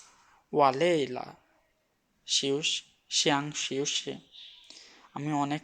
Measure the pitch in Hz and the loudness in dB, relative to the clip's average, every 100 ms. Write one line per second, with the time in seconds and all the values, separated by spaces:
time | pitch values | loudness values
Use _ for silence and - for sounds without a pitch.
0 | - _ _ _ _ 147 139 135 170 165 | -20 _ _ _ _ 4 4 4 4 2
1 | 127 123 - - _ _ _ _ _ _ | 0 -6 -10 -16 _ _ _ _ _ _
2 | _ _ - - 139 139 160 - - _ | _ _ -2 0 2 0 -2 -4 -8 _
3 | - - 165 143 147 - - 135 143 - | -4 0 2 2 0 -6 -4 -2 -2 -4
4 | 143 135 - - - - - - - - | -6 -12 -16 -20 -20 -20 -20 -20 -20 -20
5 | - 139 147 147 143 151 | -12 -6 -2 0 0 -4